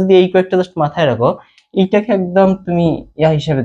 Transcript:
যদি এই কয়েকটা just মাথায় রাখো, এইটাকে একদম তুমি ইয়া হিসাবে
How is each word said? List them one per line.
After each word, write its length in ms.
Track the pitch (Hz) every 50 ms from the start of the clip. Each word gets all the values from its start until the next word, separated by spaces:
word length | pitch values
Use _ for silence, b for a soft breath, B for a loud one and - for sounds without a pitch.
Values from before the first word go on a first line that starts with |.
| 190
যদি 100 | 190 190 185
এই 60 | 180 185 185
কয়েকটা 240 | 185 185 185 190 185
just 140 | 175 - - 170 151
মাথায় 240 | 143 - 180 165 143
রাখো, 200 | 117 107 117 143 202 b b b b b b b -
এইটাকে 360 | 196 190 185 208 208 208 233 220 196
একদম 300 | 185 175 180 185 196 190 190 190 -
তুমি 220 | - 175 170 170 165 147 - - - _ -
ইয়া 100 | 151 156 160 151
হিসাবে 240 | 139 165 151 135 123